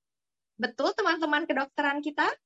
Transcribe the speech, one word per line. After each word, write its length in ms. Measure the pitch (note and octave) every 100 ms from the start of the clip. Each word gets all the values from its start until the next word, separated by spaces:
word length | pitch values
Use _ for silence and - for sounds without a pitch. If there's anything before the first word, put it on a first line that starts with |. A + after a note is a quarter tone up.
| _ _ _ _ _
Betul, 400 | - A3 - D4
teman-teman 560 | G4+ F#4+ E4 D#4 D4 D4
kedokteran 500 | C4+ C#4 - D4 C#4+
kita? 300 | D4 D4 E4+ B4+